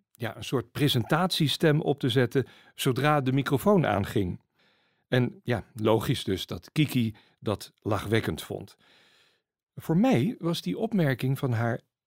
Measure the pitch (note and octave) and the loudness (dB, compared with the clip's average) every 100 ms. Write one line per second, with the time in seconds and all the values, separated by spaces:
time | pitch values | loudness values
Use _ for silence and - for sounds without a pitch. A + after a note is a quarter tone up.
0 | _ - A2 A#2 - B2 - - C#3+ B2 | _ -12 -10 -10 -4 -4 -4 -2 2 2
1 | - D#3+ F3+ - D3 - D#3+ D3+ - C3+ | 2 0 0 0 0 2 2 2 0 0
2 | C3 C3+ A#2+ C3+ - - _ - C#3+ B2+ | 0 2 2 0 -2 -8 _ -4 -2 2
3 | D3 D3+ C3 C3+ C3+ C#3 G3+ G3+ G#2+ G2+ | 2 2 2 0 0 0 4 4 4 0
4 | F#2+ A2 F2+ - _ _ _ _ _ _ | 0 -2 -2 -4 _ _ _ _ _ _
5 | - B2+ B2 - - A2 - G#2+ G#2+ G#2+ | -2 0 0 -2 -4 -4 -6 -2 2 2
6 | - B2 - F#2 - F2+ - - D3 B2+ | 2 -2 -2 -4 -6 -12 -6 -2 0 0
7 | A2 - _ _ A2 G2+ - _ G2+ G2+ | -2 -4 _ _ -6 -6 -8 _ -4 -4
8 | G2+ A2 G2 D#2 - - G#2 _ _ _ | 0 0 0 -4 -8 -12 -14 _ _ _
9 | _ _ _ _ _ _ _ - - E3 | _ _ _ _ _ _ _ -10 0 2
10 | C4 D3 F3 - E3 E3+ F3+ - A3+ G3+ | 4 4 0 -2 -4 -4 -4 -4 -2 0
11 | D3 B2+ C3 C3+ C3+ A2+ A#2 - _ _ | 0 0 -2 -2 -2 0 -2 -4 _ _